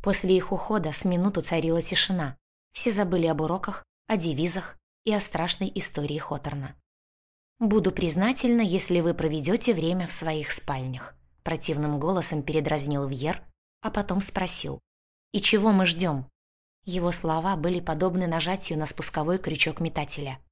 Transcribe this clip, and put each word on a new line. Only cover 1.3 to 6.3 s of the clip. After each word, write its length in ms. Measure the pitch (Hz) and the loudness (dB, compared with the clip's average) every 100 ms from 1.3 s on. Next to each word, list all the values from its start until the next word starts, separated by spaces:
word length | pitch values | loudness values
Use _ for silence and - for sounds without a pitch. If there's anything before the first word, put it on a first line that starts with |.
| 190 | 2
царила 400 | - 165 160 165 | 0 0 2 0
тишина. 540 | 165 175 - 185 143 - _ _ _ | 2 0 2 0 -2 -8 _ _ _
Все 180 | - 240 | -2 0
забыли 360 | 202 190 175 165 | 2 2 2 2
об 140 | 151 | 2
уроках, 440 | 156 185 - - - _ - | 0 -2 -4 -8 -14 _ -2
о 100 | 214 | 0
девизах 600 | 165 139 170 - - - _ _ | 0 0 0 -2 -8 -18 _ _
и 80 | 220 | 0
о 80 | 214 | 0
страшной 500 | - 156 175 - 190 | 0 -2 -2 -2 -4
истории 440 | 196 - - 147 151 | -2 -4 -4 -4 -4
Хоторна. 580 | - | -6